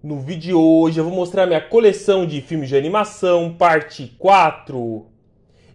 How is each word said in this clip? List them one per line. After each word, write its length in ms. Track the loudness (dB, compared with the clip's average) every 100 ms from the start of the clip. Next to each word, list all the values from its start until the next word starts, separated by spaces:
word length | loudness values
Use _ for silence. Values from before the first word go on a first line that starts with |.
No 180 | -10 -10
vídeo 220 | -10 -10
de 100 | -2
hoje 480 | 2 4 4 2 -2
eu 40 |
vou 100 | -4
mostrar 320 | -4 -4 0 0
minha 160 | 0
coleção 640 | 2 4 4 2 -2 0 -2
de 160 | -8
filmes 260 | -8 -8 -2
de 80 | -2
animação, 760 | 0 -4 -4 -4 0 0 -2
parte 600 | 0 2 2 -4 -16 -18 _
quatro. 880 | 2 4 2 -2 -14 -10 -8 -10 -14 _ _ _ _ _ _